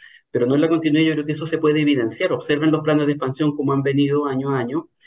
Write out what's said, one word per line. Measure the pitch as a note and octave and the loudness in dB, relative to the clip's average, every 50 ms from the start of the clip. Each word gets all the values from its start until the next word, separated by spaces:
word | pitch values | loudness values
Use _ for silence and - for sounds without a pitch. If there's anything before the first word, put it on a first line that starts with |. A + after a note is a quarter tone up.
| - - - - _ _ | -20 -20 -20 -20 _ _
pero | - A#2 A#2+ | -4 -2 0
no | B2+ C#3 | 2 2
en | D3 | 2
la | E3 D#3+ | 2 2
continuidad. | E3 D#3+ D#3+ D#3 C#3 D#3+ D#3+ D#3+ | 2 0 0 2 2 2 2 2
Yo | D#3 | 0
creo | D3 D3 | -2 -4
que | D3+ | -4
eso | D3 D3 E3 | -6 -6 -6
se | D#3 D#3+ D3+ | -4 -4 0
puede | D#3+ D3+ D3+ D#3 | 2 2 2 2
evidenciar. | D3+ D3 C#3+ B2+ A#2 A2+ - - F#3 F3 | 2 2 2 2 0 -2 -2 -2 -2 -2
Observen | D#3 - - - D3 C#3+ D#3 D#3+ | -2 -2 -2 -2 -2 0 2 2
los | D3+ D#3 | 2 0
planes | D3+ D#3 D3+ D3+ D3 | 0 2 0 2 2
de | C#3+ | 0
expansión | D3 C#3+ C#3 C3 C3 - D#3 D3 C#3+ | -2 -2 -2 -4 -2 -2 -2 -2 -2
como | D3+ C#3 C#3 | -2 -2 0
han | C#3 C#3 | 0 0
venido | C3+ C#3 C3+ C#3 C#3+ C#3 C#3+ D3 D3 | 0 0 2 2 2 2 2 0 0
año | C#3 C3 C3 C3+ C#3 | 0 -2 -2 -2 -2
a | C#3 C3 | -2 -2
año, | A#2+ A#2+ C3+ E3 - _ _ _ _ | -2 -2 -4 -6 -8 _ _ _ _